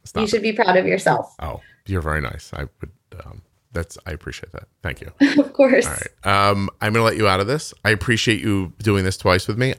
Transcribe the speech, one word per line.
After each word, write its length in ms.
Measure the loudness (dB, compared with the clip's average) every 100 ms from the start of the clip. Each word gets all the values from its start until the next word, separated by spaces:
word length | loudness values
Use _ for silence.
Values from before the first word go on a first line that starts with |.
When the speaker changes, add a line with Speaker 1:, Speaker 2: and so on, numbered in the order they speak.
Speaker 1:
stop 180 | -8 -4
Speaker 2:
you 60 | 0
should 120 | 0
Speaker 1:
it. 40 |
Speaker 2:
be 100 | 0
proud 220 | 0 2 2
of 80 | 2
yourself. 480 | 0 2 0 -4 -10
Speaker 1:
Oh, 220 | -10 -10 -16 _ -6
you're 160 | -4
very 200 | -2 -2
nice. 300 | -4 -8 -12
I 120 | -10 -10 -12
would, 100 | -16 _ _ -20 -18
um, 160 | -18 _ _ _
that's, 260 | -8 -8 -12 -12
I 60 |
appreciate 400 | -12 -12 -14 -14
that. 120 | -16 -18 _
Thank 180 | -10 -10
you. 100 | -10 0
Speaker 2:
<laughs> 220 | 2 2
Of 100 | 0
course. 320 | 4 4 4 0
Speaker 1:
All 60 |
right. 560 | -6 -12 _ 0 4 4
Um, 180 | 2 -2 -4
I'm 120 | 0
gonna 100 | 2 2
let 120 | 2
you 100 | 2
out 120 | 2
of 80 | 0
this. 260 | -2 -6 -4
I 60 | -2
appreciate 500 | 0 0 0 2 0
you 300 | 0 -2 -2 -4
doing 240 | 0 2
this 140 | 0 0
twice 300 | 2 2 0
with 100 | -2
me. 160 | -2